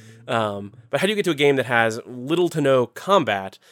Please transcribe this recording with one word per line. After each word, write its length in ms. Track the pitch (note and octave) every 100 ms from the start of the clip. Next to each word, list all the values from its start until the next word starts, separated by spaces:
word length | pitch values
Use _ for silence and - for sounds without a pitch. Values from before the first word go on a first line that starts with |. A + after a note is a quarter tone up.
| - - -
Um, 460 | A#2+ G#2+ G2+ G2+ - -
but 100 | C#3
how 60 | F#3
do 40 |
you 60 | G#3
get 80 | F3+
to 40 |
a 20 |
game 220 | D3 C#3+ C3+
that 100 | A#2+
has 340 | A#2+ A2+ A2 -
little 420 | B2 B2+ E3+ F3
to 100 | D#3+
no 260 | C#3 C3+ A#2+
combat 720 | - - G3 B2 G2+ F#2+ - _